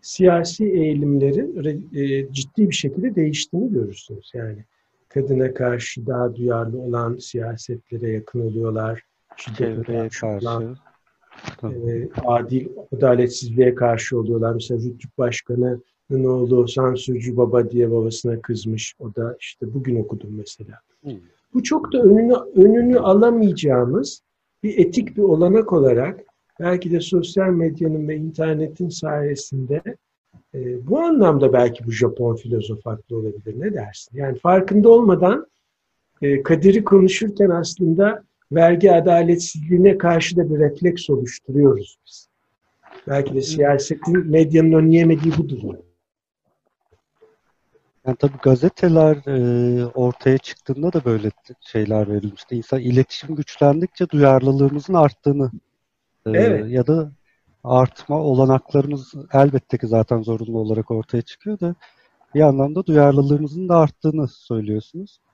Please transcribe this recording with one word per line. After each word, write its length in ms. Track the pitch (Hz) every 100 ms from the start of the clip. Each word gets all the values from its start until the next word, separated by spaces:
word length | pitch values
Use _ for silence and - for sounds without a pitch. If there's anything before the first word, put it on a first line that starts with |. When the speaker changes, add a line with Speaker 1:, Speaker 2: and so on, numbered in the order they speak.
Speaker 1:
siyasi 640 | - - 185 170 170 -
eğilimlerin 920 | 208 185 156 147 147 143 139 143 285 339
re-, 440 | 151 151 - 143
e, 320 | 139 135 135
ciddi 380 | 135 131 - 202
bir 40 |
şekilde 400 | 151 139 160 233
değiştiğini 580 | 190 156 151 - 170 247
görürsünüz. 580 | 190 104 101 - 104 -
Yani 300 | 123 110 104 104 _ _ _ _
kadına 460 | 139 139 131 131
karşı 520 | 127 123 120 - - 113
daha 300 | 123 123 120
duyarlı 440 | 120 117 113 123
olan 360 | 123 120 117 123
siyasetlere 920 | - 120 113 113 - 117 _ 117 113
yakın 300 | 110 107 123
oluyorlar. 600 | 117 110 113 110 110 113 _ _ _ -
Şiddete 280 | - 107
Speaker 2:
Çevreye 440 | 120 110 117 117 113
Speaker 1:
karşı 180 | - 113
olan, 380 | 101 117 117
Speaker 2:
karşı. 180 | 113 131 _ _ _ _ _ - - -
Tabii. 320 | 113 123 117
Speaker 1:
e, 180 | 117 123 -
adil, 440 | 120 120 120 131 - - - 127
adaletsizliğe 800 | 135 123 120 120 123 113 127
karşı 440 | 123 120 113 - 123
oluyorlar. 340 | 110 117 113
Mesela 280 | 117 - 120
Rütük 380 | 120 120 - -
Başkanı'nın 1040 | 120 120 _ 123 123 123 _ _ _ 135
oğlu 440 | 131 127 120 123 120
sansürcü 680 | - 127 123 - 120 123 120
baba 340 | 117 123 117
diye 200 | 120 117
babasına 500 | 117 110 113 123 117
kızmış. 540 | - 110 107 110 - _
O 160 | 117
da 220 | 104 117 123
işte 340 | - - 113
bugün 260 | 131 127 120
okudum 300 | 104 107 104 107
mesela. 400 | 104 - 104 107 _ _
Speaker 2:
Hı. 60 | 147 107 87 _ _
Speaker 1:
Bu 80 | 254
çok 300 | - 311 -
da 100 | 269
önünü, 320 | 220 214 233 247 -
önünü 440 | 196 202 226 240 247
alamayacağımız 1200 | 190 196 233 233 208 160 151 123 120 143 139 - _ _ _ _
bir 160 | 214 202
etik 380 | 175 180 226 -
bir 60 |
olanak 500 | 196 160 180 208 214
olarak 480 | 175 135 117 139 196 - _ _ _
belki 320 | 175 180 180
de 80 | 170
sosyal 480 | 165 185 170 - 190
medyanın 600 | 175 165 147 165 156 151
ve 80 | 156
internetin 720 | 160 160 160 151 156 156 175
sayesinde, 960 | 170 156 147 147 143 - 135 127 147 214 - _ _ _ _ _
e, 320 | 139 123 123 123
bu 140 | 254
anlamda 520 | 339 311 190 147 131
belki 340 | 127 120 117 117
bu 60 |
Japon 440 | 113 123 - 120 113
filozof 500 | 117 117 101 107 117
haklı 300 | 107 _ 117
olabilir. 440 | 110 104 107 110
Ne 140 | 190
dersin? 440 | 185 104 - - 127
Yani 200 | 139 131
farkında 500 | 175 190 190 202 220
olmadan, 580 | 226 226 175 180 233 - _ _ _ _ _ _ _
e, 200 | 143 139
Kadir'i 420 | 139 160 190 208
konuşurken 680 | 208 196 185 - 220 202 196
aslında 760 | 170 170 - 175 165 202 226 _ _ _
vergi 400 | 156 165 170 190
adaletsizliğine 1040 | 170 170 170 170 170 - 156 151 175 196 190
karşı 380 | 170 165 165 175
da 140 | 160
bir 80 | 151
refleks 520 | 147 147 180 175 -
oluşturuyoruz 880 | 139 123 - - 135 143 101 98 _ _
biz. 220 | - _ _ _ _ _ _ _ - -
Belki 260 | 139 139
de 40 | 135
Speaker 2:
Hı. 40 |
Speaker 1:
siyasetin, 840 | 131 156 143 143 139 151 - 180 160
medyanın 460 | 156 160 160 160
önleyemediği 600 | 160 160 165 165 156 160 156
bu 100 | 143
durum. 280 | 127 110 - - _ _ _ _ _ _ _ _ _ _ _ _ _ 440 _ _ _ _ _ _ _ 131
Speaker 2:
Yani 100 | 127
tabii 220 | 143 139
gazeteler, 720 | 139 127 160 - 180 165 156 147 139
e, 600 | 135 123 120 120 123 120
ortaya 520 | 131 123 120 135 131
çıktığında 540 | - - - 135 165
da 120 | 170
böyle 260 | 127 110 107
t-, 240 | - _ -
şeyler 480 | - 113 104 107 104
verilmişti. 480 | 104 104 101 - 120
İnsan 240 | - 131
iletişim 540 | 123 123 131 - 143
güçlendikçe 760 | 151 147 - 143 147 180 - 180
duyarlılığımızın 840 | 151 143 135 131 135 139 147 143
arttığını 560 | 185 147 - - 143 135 117 _ _ _ _ _ _ 110
Ee, 40 |
Speaker 1:
Evet. 400 | 110 226 180 107
Speaker 2:
ya 160 | 123 123
da 260 | 165 151 143 _ _ _ _
artma 560 | 123 127 127 - - 147
olanaklarımız 920 | 151 127 135 131 _ 143 139 143 131 147 -
elbette 460 | 135 143 135 _ 120
ki 80 | 110
zaten 360 | 113 110 120
zorunlu 360 | 110 113 113 113
olarak 320 | 107 110 110
ortaya 320 | 113 110 120
çıkıyor 380 | - - 208 208
da 140 | 175 175 _ _ _ _ _
bir 60 | 147
yandan 340 | 151 135 139
da 120 | 156 190
duyarlılığımızın 840 | 151 143 139 139 147 151 156 185
da 80 | 170
arttığını 520 | 151 - 156 156 135
söylüyorsunuz. 920 | _ _ 113 104 107 - 165 202 _ _